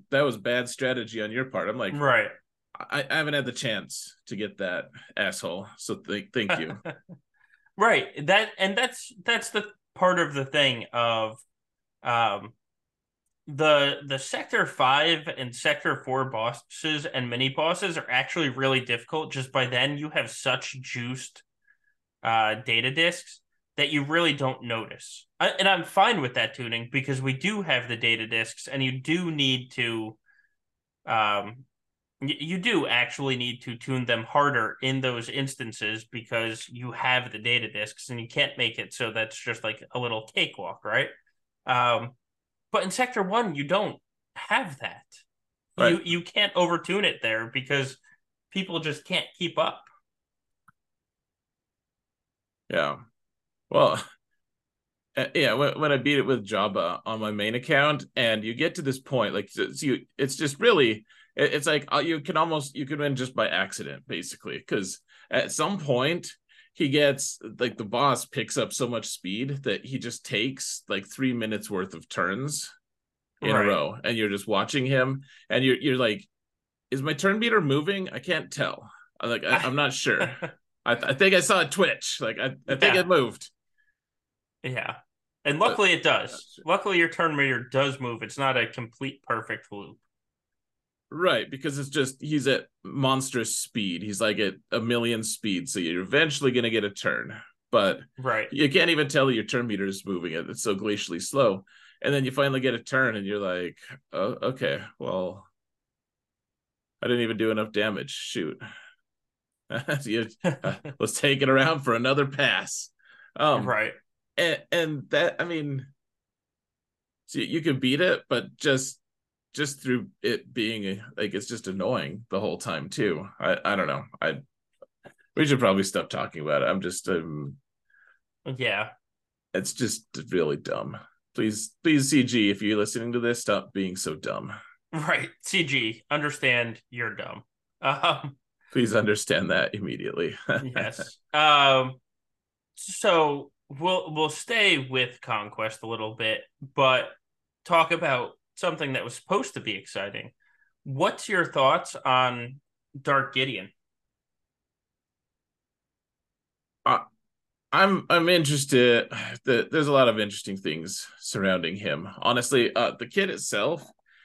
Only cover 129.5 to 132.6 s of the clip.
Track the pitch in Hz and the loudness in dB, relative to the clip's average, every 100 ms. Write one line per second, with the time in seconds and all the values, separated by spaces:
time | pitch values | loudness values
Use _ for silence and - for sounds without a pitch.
129.5 | 92 95 - 113 - _ - 76 90 78 | -4 -4 -2 -2 -4 _ -14 -2 0 0
130.5 | 73 - - 55 - - _ _ - 110 | -2 -4 -6 -6 -10 -16 _ _ -2 -2
131.5 | 107 - _ 165 147 135 143 - 120 101 | -2 -8 _ 4 4 6 4 4 4 4
132.5 | 98 | 2